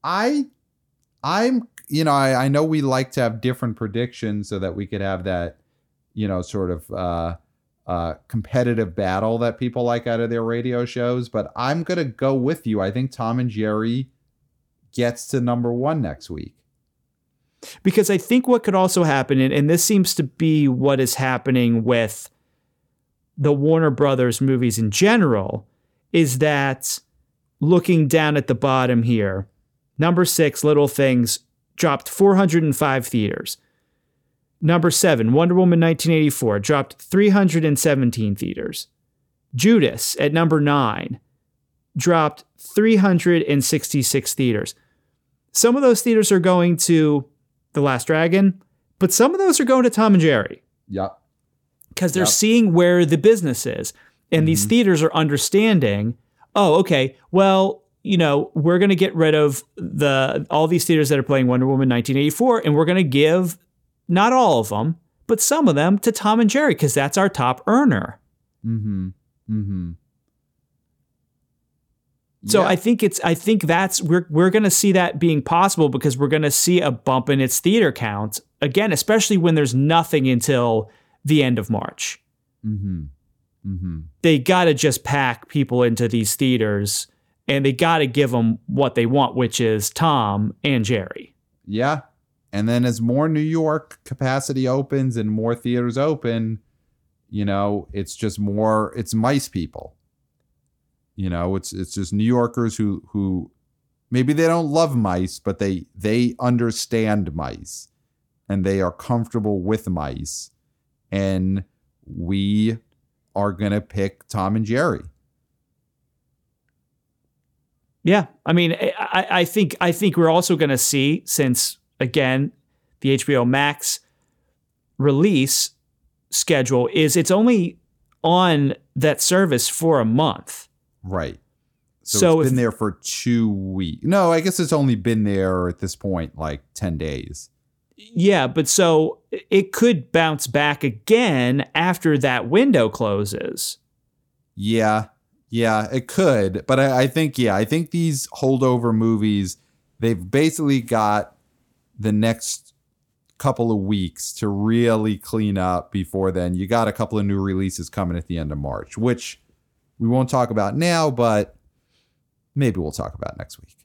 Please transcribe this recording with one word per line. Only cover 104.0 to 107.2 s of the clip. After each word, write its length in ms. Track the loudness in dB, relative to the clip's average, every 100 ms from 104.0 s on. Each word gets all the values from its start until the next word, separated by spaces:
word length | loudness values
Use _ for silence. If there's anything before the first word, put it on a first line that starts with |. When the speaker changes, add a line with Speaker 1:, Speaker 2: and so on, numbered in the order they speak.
| _
Speaker 1:
maybe 220 | -2 0
they 140 | 2 2
don't 240 | 2 0
love 240 | 0 2 0
mice, 440 | 0 -2 -4 -6
but 200 | -8 -4
they, 260 | -4 -4 -8 -8
they 400 | -2 0 0 -2
understand 960 | 0 0 0 -4 -4 -2 0 -2